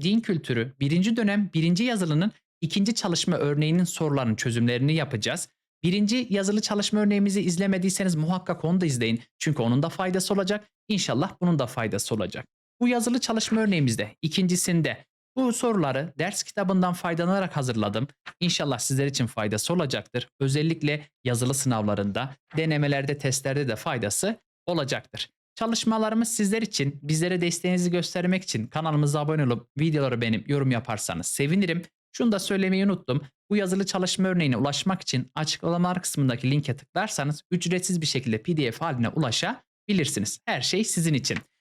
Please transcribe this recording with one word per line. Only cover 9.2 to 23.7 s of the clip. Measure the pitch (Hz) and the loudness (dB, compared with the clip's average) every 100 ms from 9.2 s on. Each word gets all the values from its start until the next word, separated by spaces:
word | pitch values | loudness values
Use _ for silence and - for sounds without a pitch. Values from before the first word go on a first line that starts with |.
| - _ | -4 _
Çünkü | 156 147 | -2 0
onun | 117 127 | 2 2
da | 165 | 2
faydası | - 185 185 - | -2 -2 0 0
olacak. | 196 190 208 - _ - | 0 0 -2 -6 _ -4
İnşallah | 202 - 123 190 - | -2 0 0 -2 0
bunun | 180 156 | 2 2
da | 123 | 0
faydası | - 113 107 - 107 | -2 -2 -2 -2 -2
olacak. | 101 120 - _ _ _ | -4 -6 -14 _ _ _
Bu | 240 | 2
yazılı | 240 233 254 | 2 0 0
çalışma | - 220 - 220 | 0 -2 0 2
örneğimizde | 214 175 131 107 101 - | 2 4 2 0 -4 -6
ikincisinde | 147 - 180 180 - 170 147 - - _ _ 254 | -4 0 2 2 2 2 0 -4 -12 _ _ -2
bu | 254 | 0
soruları | 226 247 202 143 131 165 139 | 2 2 2 2 0 -4 -4
ders | 175 196 | -4 -4
kitabından | - - 190 190 180 | -6 -4 2 4 2
faydalanarak | 175 175 165 175 196 180 151 | 0 -2 0 2 0 0 -2
hazırladım. | 127 113 104 110 139 _ - - | -2 0 0 0 -4 _ -20 -4
İnşallah | 175 - 147 120 | -2 0 -2 -2
sizler | - 135 139 | 0 0 0
için | 139 117 | 0 -2
faydası | 113 107 107 - | 0 -2 -2 0
olacaktır. | 175 143 117 - 123 - _ | 0 0 -4 -4 -8 -8 _
Özellikle | 135 147 160 165 147 147 - _ | 0 2 0 0 -2 -2 -8 _
yazılı | 123 117 127 | -2 0 0
sınavlarında, | 135 131 113 104 101 101 104 131 - _ 156 | 0 0 0 0 0 -2 -4 -6 -10 _ -2
denemelerde, | 160 147 143 139 139 143 | 0 2 2 0 -2 -2
testlerde | 135 123 139 139 | -2 -2 -2 -2
de | 131 | -2